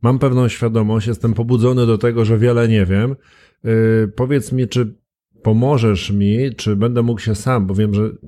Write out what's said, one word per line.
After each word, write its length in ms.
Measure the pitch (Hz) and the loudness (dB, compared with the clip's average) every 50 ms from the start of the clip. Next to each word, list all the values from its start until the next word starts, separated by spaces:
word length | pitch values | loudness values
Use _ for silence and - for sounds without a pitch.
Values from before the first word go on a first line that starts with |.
| 113 | 0
mam 160 | 117 131 127 | 0 0 2
pewną 300 | 139 135 123 127 127 110 | 0 0 2 2 0 0
świadomość, 580 | - - 120 117 113 113 107 107 110 113 101 | -2 -2 -4 -2 0 0 0 0 0 -2 -2
jestem 280 | 120 110 - - 120 107 | -4 -4 -2 -2 -2 -2
pobudzony 520 | 117 113 117 127 117 113 127 127 127 120 | -2 -2 0 0 2 2 2 2 2 2
do 120 | 113 110 101 | 2 2 0
tego, 260 | 120 120 117 117 110 | 0 0 0 0 0
że 140 | 107 113 107 | 2 2 2
wiele 300 | 117 123 120 120 117 113 | 2 2 2 2 2 2
nie 180 | 113 107 95 | 2 2 2
wiem. 300 | 87 95 101 113 131 135 - _ _ _ _ _ _ _ _ - | 2 0 0 0 -2 -4 -8 _ _ _ _ _ _ _ _ -4
Y, 480 | 113 113 113 110 113 113 110 110 101 - | -2 0 2 2 2 2 2 0 0 -2
powiedz 360 | - 127 127 147 139 - - 131 | -4 -2 0 -2 -2 -2 -2 -2
mi, 160 | 127 123 - | -2 -2 -2
czy 260 | - 127 120 107 - _ _ _ _ _ _ _ _ _ - | -2 -2 -2 -4 -6 _ _ _ _ _ _ _ _ _ 0
pomożesz 680 | 113 110 113 123 139 147 123 117 110 101 92 - - | 0 2 2 2 2 2 2 2 2 0 0 -2 -2
mi, 440 | 101 101 101 101 107 120 135 135 113 | -2 0 2 2 0 0 -2 -4 -6
czy 200 | - - 110 104 | -6 -4 -2 -2
będę 260 | 98 110 123 120 120 117 | 0 0 0 0 0 0
mógł 180 | 117 117 104 | -2 -2 -4
się 140 | - 113 104 | -4 -4 -4
sam, 320 | 104 - 131 127 113 98 | -4 -2 -2 0 0 0
bo 80 | 95 95 | 0 0
wiem, 200 | 104 107 104 101 | 0 0 0 0
że 80 | 104 110 110 - - - | 0 -2 -2 -6 -10 -18